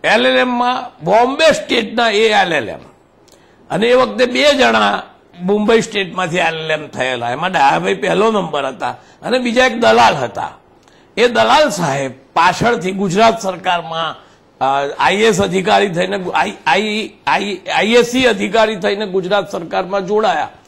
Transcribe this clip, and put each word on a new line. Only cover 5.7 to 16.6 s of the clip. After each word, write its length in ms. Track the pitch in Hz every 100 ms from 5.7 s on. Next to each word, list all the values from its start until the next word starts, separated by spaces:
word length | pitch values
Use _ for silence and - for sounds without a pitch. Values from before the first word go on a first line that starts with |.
| 226
સ્ટેટમાંથી 560 | - 202 185 180 180 175
એલ 180 | 165
એલ 160 | 160 160
એમ 160 | 156 143
થયેલા. 440 | - 131 123 120
એમાં 200 | 131 180
ડાયાભાઈ 420 | 170 139 165 175
પહેલો 380 | - - 175 220
નંબર 340 | 214 175 151
હતા 300 | 135 123 123 - - _
અને 180 | - 254
બીજા 260 | 247 226
એક 140 | 254 233
દલાલ 360 | 226 226 220
હતા. 360 | 160 120 - 80 - _ _ _ _ _ -
એ 100 | 240
દલાલ 420 | 226 220 277 302
સાહેબ 420 | 175 165 135 135 120 _
પાછળથી 580 | 175 175 180 220 226 185
ગુજરાત 500 | 190 196 185 226 -
સરકારમાં, 760 | 196 175 185 175 160 165 160 - - _ _ _
અ, 280 | 131 139 143 -
આઈ 160 | 147
એ 120 | 196 226
એસ 140 | 185
અધિકારી 480 | 196 185 190 202 208
થઈને 280 | 170 185 202
ગુ-, 140 | 180
આઈ, 220 | 156 185 196